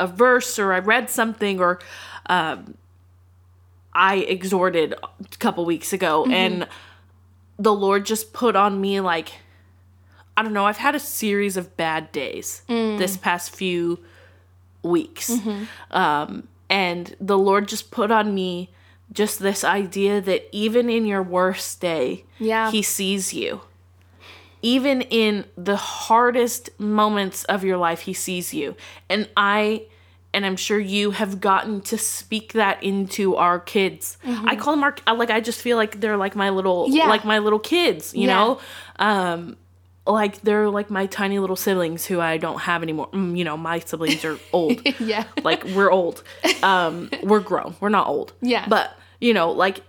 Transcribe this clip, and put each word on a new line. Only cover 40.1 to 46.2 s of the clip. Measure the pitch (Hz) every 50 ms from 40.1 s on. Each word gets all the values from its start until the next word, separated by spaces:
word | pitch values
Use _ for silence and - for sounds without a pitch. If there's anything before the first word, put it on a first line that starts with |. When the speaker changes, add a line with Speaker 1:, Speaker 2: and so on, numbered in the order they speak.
| 208 220 208 202 202 -
Speaker 1:
they're, | - 214 208 214 214 208
like, | 202 202 208 -
my | 202 190 196
tiny | 190 - - 196 196 196 202
little | 190 185 185
siblings | - - 208 190 185 175 160 170 165 -
who | - 190 175
I | 170 165 160
don't | 160 170 160 - -
have | - 180 175 165
anymore. | 165 165 156 151 - -
Mm, | - 196 190 175 175 180
you | 175
know, | 156 151
my | 160 165 160 170 170
siblings | 165 - 170 156 165 151 160 156 -
are | 160 147 - - -
old. | - 180 165 147 - - - 285
Speaker 2:
<laughs> | 262 -
Yeah. | 226 220 208 214 220 - - 294 -
Speaker 1:
Like, | - 349 - -
we're | 185 185 196 202 185
old. | 185 190 175 160 - -